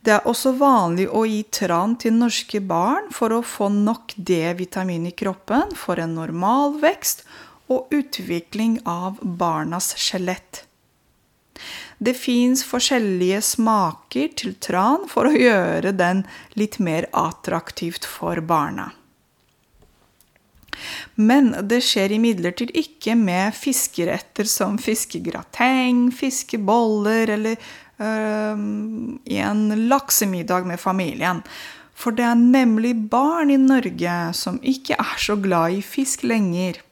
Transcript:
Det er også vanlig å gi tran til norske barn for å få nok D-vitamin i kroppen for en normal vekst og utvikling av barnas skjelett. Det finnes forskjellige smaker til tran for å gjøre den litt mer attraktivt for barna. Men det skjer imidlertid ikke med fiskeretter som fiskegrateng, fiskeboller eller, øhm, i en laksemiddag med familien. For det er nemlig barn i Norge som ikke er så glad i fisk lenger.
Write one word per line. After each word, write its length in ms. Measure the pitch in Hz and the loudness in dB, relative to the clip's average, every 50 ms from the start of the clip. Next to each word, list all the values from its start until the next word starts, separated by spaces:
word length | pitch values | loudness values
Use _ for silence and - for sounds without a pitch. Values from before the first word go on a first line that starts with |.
Det 140 | _ 226 208 | _ 4 4
er 100 | 202 - | 4 4
også 240 | - 233 - - 269 254 262 | 0 -2 0 0 0 2 4
vanlig 480 | 285 277 262 226 185 170 170 175 190 - - | 4 6 6 6 4 2 2 0 0 0 0
å 80 | 214 220 | 0 0
gi 180 | 220 214 214 214 _ - | 0 0 -4 -4 _ -4
tran 400 | - 208 180 170 170 185 220 233 | -4 -2 0 0 2 2 0 -2
til 220 | 240 - 233 226 226 | 0 0 2 2 4
norske 400 | 240 233 - - - - - 208 | 2 2 0 -4 -6 -4 -6 -6
barn 480 | 196 185 170 165 180 214 285 381 427 370 269 | -4 -2 0 0 2 2 0 -2 -4 -6 -4
for 200 | - 254 220 226 | -2 -2 0 0
å 100 | 233 233 | -2 -2
få 220 | - - - 208 202 | -6 -4 -2 -2 0
nok 460 | 202 208 208 214 233 - _ - - | 2 2 2 2 0 -2 _ -16 -14
D-vitamin 880 | - 175 - 185 165 160 170 175 180 180 180 - 196 185 185 175 165 170 | -10 -2 0 0 0 2 -2 -2 -4 -6 -6 -4 -4 -4 -2 -4 -4 -4
i 80 | 175 175 | -6 -6
kroppen 640 | - 208 196 190 - _ - 202 269 359 415 370 - | -4 -6 -6 -6 -6 _ -2 0 0 0 0 -6 -8
for 240 | - - 180 170 | -4 -4 -4 -2
en 140 | 165 165 165 160 | -2 -4 -4 -6
normal 580 | 160 160 160 170 180 202 240 269 294 285 294 302 | -6 -6 -4 -2 0 0 2 2 2 0 0 2
vekst 400 | 302 320 392 - - - - - - - - - - - - _ _ - | 0 0 0 0 -4 -6 -6 -6 -12 -20 -20 -20 -20 -20 -20 _ _ -2
og 220 | 254 254 254 - - | -2 -2 -2 -2 -2
utvikling 880 | 294 277 285 - - 185 180 175 170 170 _ - 208 220 226 226 233 - - | -2 -2 -4 -8 -10 -6 -4 -6 -6 -6 _ -4 -2 0 0 0 0 -2 -4
av 320 | 170 170 180 190 202 - | -4 -4 -4 -6 -8 -6
barnas 680 | - 185 175 175 180 170 160 156 156 156 165 180 - - - | -6 -6 -2 0 0 0 0 0 -2 -4 -4 -4 -4 -4 -4
skjelett. 720 | - - - - 185 180 180 180 - _ _ - - - _ _ _ _ _ _ _ _ _ _ _ _ _ _ _ _ _ _ - - - - - - - - _ | -4 -4 -4 -2 -2 -2 -2 -4 -6 _ _ -20 -20 -20 _ _ _ _ _ _ _ _ _ _ _ _ _ _ _ _ _ _ -20 -16 -16 -14 -16 -16 -18 -12 _
Det 120 | 202 233 254 254 | 0 0 0 0
finnes 460 | - - 240 240 240 247 254 262 - | -2 0 2 4 4 4 2 2 0
forskjellige 720 | - - 247 247 - 277 247 220 202 185 180 180 180 190 208 214 | -2 -2 -2 0 2 2 2 2 0 0 2 2 2 2 0 0
smaker 880 | - - - 226 226 220 208 190 160 156 - _ _ - 247 285 320 - | -2 0 0 2 2 4 2 2 0 -2 -8 _ _ -4 -2 -2 -2 -4
til 220 | - - 190 185 _ | -8 -8 -8 -10 _
tran 480 | - - - 180 190 226 277 359 403 320 | -8 -4 0 2 2 2 2 0 -2 -4
for 180 | - 240 - 277 | -2 2 2 4
å 80 | 302 | 4
gjøre 560 | 311 247 247 220 196 175 175 165 165 165 185 202 | 6 6 6 6 4 2 2 0 0 0 -2 2
den 300 | 185 175 175 185 196 190 - - - - - - 202 | 2 2 2 2 0 -2 -4 -10 -20 -20 -12 -4 -2
litt 220 | 214 214 - - | -2 -2 0 -2
mer 240 | 196 170 156 165 165 - - | -2 0 0 -2 -2 -2 -2
attraktivt 920 | 175 170 160 170 - - - 175 165 - - - - 175 165 170 - - - | -2 -2 -2 -4 -8 -6 -4 -4 -4 -6 -8 -10 -8 -8 -8 -8 -8 -12 -12
for 340 | - - 170 170 175 170 | -10 -8 -6 -4 -4 -4
barna. 480 | 160 165 170 156 143 147 - - 92 - - _ _ _ _ _ _ _ _ _ _ _ _ _ _ _ _ _ _ _ _ _ _ _ _ _ _ _ _ _ _ _ _ _ _ _ - - - - - - - - _ | -2 0 0 0 0 0 -4 -8 -10 -12 -14 _ _ _ _ _ _ _ _ _ _ _ _ _ _ _ _ _ _ _ _ _ _ _ _ _ _ _ _ _ _ _ _ _ _ _ -18 -16 -14 -14 -14 -14 -16 -8 _
Men 380 | - 214 220 254 285 277 233 - - 202 202 | 2 4 6 6 6 6 4 2 0 -2 0
det 140 | 233 240 240 | 0 0 2
skjer 320 | - - 214 190 196 214 | 2 2 2 2 2 2
imidlertid 560 | 220 226 233 220 180 170 175 175 - 240 240 - | 2 2 2 2 0 -2 -4 -2 -4 -6 -2 -2
ikke 400 | - 302 - - _ - 214 226 | -4 -4 -4 -10 _ -4 0 2
med 400 | 233 220 190 175 180 190 214 208 | 2 2 2 2 0 0 -2 -4
fiskeretter 960 | - - 285 254 - - - - - 170 170 - 180 - _ _ - 202 214 | -4 -4 -2 -2 0 -2 -4 -2 -2 -2 -2 -2 -4 -6 _ _ -4 -2 -2
som 320 | - - 196 190 202 220 | 0 -2 -2 -2 -2 -4
fiskegrateng, 1300 | - - 226 - - - - 170 180 165 - - - _ - - 247 254 262 262 254 254 247 247 240 247 247 | -2 -2 -2 -2 -4 -6 -8 -8 -8 -6 -8 -8 -12 _ -2 0 2 2 2 2 2 2 2 4 2 2 0
fiskeboller 1120 | - - 262 262 - - - - 226 202 190 214 240 233 220 214 208 208 208 220 226 226 214 208 | 0 -4 -4 -2 -4 -6 -6 -6 -2 0 2 4 4 4 2 2 2 2 2 2 2 2 0 0
eller, 200 | 214 214 220 226 226 - - - - - - _ _ | 0 0 -2 -4 -4 -8 -20 -20 -20 -20 -20 _ _
øhm, 1200 | 214 220 220 220 220 214 214 214 214 214 214 208 208 208 208 208 208 220 220 214 226 - - - _ | -6 -4 -2 -2 -2 -2 -2 -2 -2 -4 -4 -4 -4 -4 -4 -6 -6 -6 -8 -8 -8 -8 -10 -12 _
i 140 | - - 202 | -6 -4 -2
en 500 | 196 202 208 214 214 214 214 220 226 240 | -2 0 2 2 2 2 2 2 2 2
laksemiddag 800 | 269 277 277 - - - 214 196 185 175 165 - 180 180 180 | 2 0 0 0 0 0 2 0 -2 -4 -2 0 0 0 0
med 140 | 180 170 175 | -2 -6 -4
familien. 600 | - 190 185 190 180 156 - - 151 180 180 165 - - - - - - - - - _ _ | -2 -2 0 0 -2 -2 -2 -2 -2 -2 -2 -4 -8 -14 -16 -16 -16 -18 -18 -20 -20 _ _
For 160 | - - 247 | -6 -4 -4
det 140 | 220 233 240 | 0 0 2
er 100 | 233 240 | 4 6
nemlig 600 | 233 240 247 247 269 262 233 220 220 226 240 247 226 214 214 | 6 8 8 8 6 6 4 4 2 2 0 0 -2 -2 0
barn 420 | - 240 269 294 330 339 311 285 | 2 2 2 2 2 2 4 4
i 80 | 277 269 | 6 6
Norge 720 | 262 262 269 254 - 185 175 170 170 175 175 175 170 180 175 | 6 6 6 6 4 0 -4 -2 -2 -2 0 -2 -2 -4 -4
som 240 | - - - 180 - | -4 -4 -4 -6 -2
ikke 380 | - 262 262 262 - - - - | 0 -2 -2 -2 -2 -4 -2 -2
er 200 | 214 - - - | -2 -4 -4 -4
så 160 | - - 208 | -2 -2 -2
glad 400 | 208 196 190 180 170 165 170 185 | 0 0 2 2 2 2 2 0
i 60 | 196 | -4
fisk 420 | 202 - - - 269 262 - - - | -6 -6 -4 -4 -2 -2 -4 -4 -2
lenger. 560 | 247 226 226 208 180 170 175 185 185 170 - - _ | 0 0 2 0 0 0 -2 -2 -4 -6 -8 -14 _